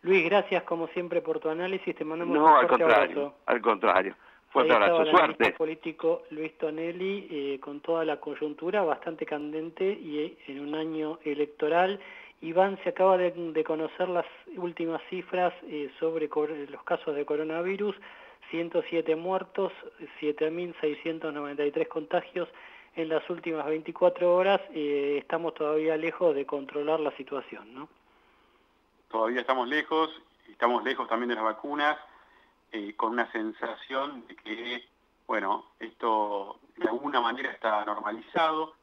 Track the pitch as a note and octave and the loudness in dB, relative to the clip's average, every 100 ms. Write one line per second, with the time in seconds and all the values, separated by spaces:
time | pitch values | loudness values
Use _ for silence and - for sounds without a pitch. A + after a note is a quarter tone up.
0 | E3+ F#3+ E3 G3+ G3 F3+ - E3+ E3 F3+ | 4 4 6 4 4 -2 0 -4 -2 -4
1 | F3 F3 D#3+ D#3 D#3+ D#3+ F#3 F#3+ - D#3 | -2 -2 0 -2 -2 -2 -4 -4 -4 -6
2 | D#3 E3 E3+ D3 D#3 D3 B2 B2+ E3 G#2+ | -6 -4 0 6 10 10 8 6 8 6
3 | G2+ C#3+ C#3+ - - A#2+ A2+ G#2 G#2+ F#2 | 4 0 -4 -6 0 2 4 4 4 4
4 | F#2+ - - - _ C#3 B2 A#2+ - E3 | 2 -6 -20 -20 _ 2 6 6 6 6
5 | D#3 E3+ D#3 D#3 G2+ - D#3 E3 E3+ D#3 | 6 6 6 4 0 2 -4 -4 -8 -2
6 | E3 E3+ - D3+ D#3 _ D#3 D#3 E3 F3 | 0 0 -4 -8 -8 _ -6 -4 -6 -4
7 | F#3+ G3+ E3 D#3 C#3 C#3 D3 C#3+ - E3 | -4 -4 -6 -6 -4 -6 -8 -10 -4 -2
8 | D#3+ D3 - C#3+ D3+ D3 E3 G3+ E3+ C3+ | -2 -4 -6 -6 -6 -4 -2 0 0 0
9 | - E3 D#3 D3 D3 D#3 E3 E3 F#3+ G#3+ | -4 -8 -6 -6 -6 -6 -8 -2 -2 -2
10 | G3+ D3+ D#3+ - - C#3 C#3+ D#3 D#3+ D#3 | -6 -4 -6 -8 -14 -10 -6 -6 -4 -4
11 | D3+ E3 D#3 C#3+ D3 - D3+ E3+ F#3 G3+ | -4 -6 -6 -2 -2 0 2 4 2 -2
12 | - - - _ D#3+ E3 G3 F#3+ F3+ E3+ | -10 -18 -20 _ -2 2 2 2 -6 2
13 | F#3 F#3 F3+ F3 E3+ D#3 D#3 D#3 D#3 - | 4 6 2 -2 -4 -2 -2 -2 -4 -4
14 | F#3 F3 - - - C#4+ F3 E3 E3 D#3+ | 0 0 -2 -10 -16 -8 -8 -4 -4 -4
15 | - F#3 F3 F#3 F3+ F3 - D3+ C#3+ - | -6 -10 -4 0 0 -2 -10 -8 -8 -4
16 | E3 E3 D3+ D3+ D3+ D#3 C#3+ - - - | -2 -2 -2 -2 -2 -4 -10 -12 -4 -4
17 | - C#3+ D3 D3+ D#3 D#3+ F3 G3 G#3 G3 | -2 -4 -2 -2 -2 -2 -2 -2 -4 -4
18 | - - - - - E3 E3+ E3+ D#3+ E3 | -14 -20 -20 -20 -8 -6 -2 -2 0 -2
19 | D#3+ D#3+ F3 F#3+ F#3 - F#3+ - - - | 0 -2 0 -2 -2 -4 -4 -4 -18 -16
20 | D3+ - D3+ D3+ D#3 E3 F3 E3 D#3 D3 | -18 -4 -4 0 -2 -2 -6 -2 -2 -2
21 | E3 D#3+ D#3+ D3 C#3+ C#3+ D3 D3+ D#3+ D#3+ | -4 -4 -6 -6 -6 -2 0 0 -2 -4
22 | D#3 F3 - F3+ E3 - - - - - | 0 -2 0 -6 -6 -10 -20 -20 -14 -6
23 | D#3+ D#3 - E3+ E3+ D#3+ C#3+ D#3 D#3 D#3+ | 0 0 -2 -6 -4 -4 -2 -4 -4 4
24 | F3+ F3+ F3 F3+ F#3+ G3 - G3+ D3 C#3+ | 4 6 4 6 6 4 2 -4 0 0
25 | C#3+ C#3+ - E3 E3 D#3 D3+ D#3 D#3 D#3 | 0 -2 -2 -2 -2 -2 0 2 2 0
26 | E3 D#3+ F3 C#3 C#3 C#3+ C3+ D3 D3 D#3+ | -2 2 2 2 -2 -6 -6 -6 0 0
27 | D3 - C3+ C#3 - G#2 G2+ B2+ D#3 _ | 0 -4 -8 -8 -8 -16 -16 -18 -18 _
28 | _ _ _ _ _ _ _ _ _ _ | _ _ _ _ _ _ _ _ _ _
29 | _ A2+ A2+ B2 A#2 C3 A#2+ D3+ D3 D#3+ | _ 0 0 0 0 0 0 -2 0 0
30 | D#3+ - _ _ - - A#2+ A#2+ C#3 C3 | 0 -4 _ _ -20 0 2 2 0 -4
31 | A#2+ A2+ A#2+ A2+ A2 G#2+ C#3+ D3 D3 D3 | -2 -2 0 0 -2 -2 -6 0 0 0
32 | - - _ _ _ _ _ A2 G2+ G#2 | -8 -20 _ _ _ _ _ -10 -8 -2
33 | A2+ A#2+ A2+ A#2 A2 G#2+ - - - C3+ | -2 0 -2 -4 -6 -6 -8 -8 -6 -4
34 | C#3 C3+ A#2 - A2 A2 A#2+ B2 - _ | -4 -8 -18 -18 -12 -10 -8 -10 -12 _
35 | _ _ - A2 F#2+ A#2 - _ A2+ _ | _ _ -4 -2 -2 -4 -6 _ -14 _
36 | A#2+ A2 G#2 G2+ G2 - _ - - A#2+ | 0 2 2 -2 -6 -14 _ -4 -4 -2
37 | C#3+ C3 C3 B2+ C3 - A2+ G#2+ G#2+ G#2 | -2 0 0 -2 -6 -4 -2 0 -2 -4
38 | A2 A2+ G#2+ - D#3+ D#3 D#3+ - | -6 -8 -4 0 2 0 -4 -10